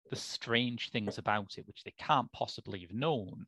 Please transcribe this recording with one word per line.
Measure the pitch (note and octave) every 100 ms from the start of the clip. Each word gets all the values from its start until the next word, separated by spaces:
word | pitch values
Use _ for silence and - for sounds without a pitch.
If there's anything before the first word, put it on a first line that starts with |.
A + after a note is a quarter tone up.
| -
the | -
strange | - - - A#2 B2 A#2+ -
things | A#2 G2+ -
about | A2 G#2 G2+ -
it, | G2+
which | -
they | G2+ -
can't | - C#3+ A#2
possibly | - - - - G2
have | F2
known | G#2+ D#3 C3+ F#2 -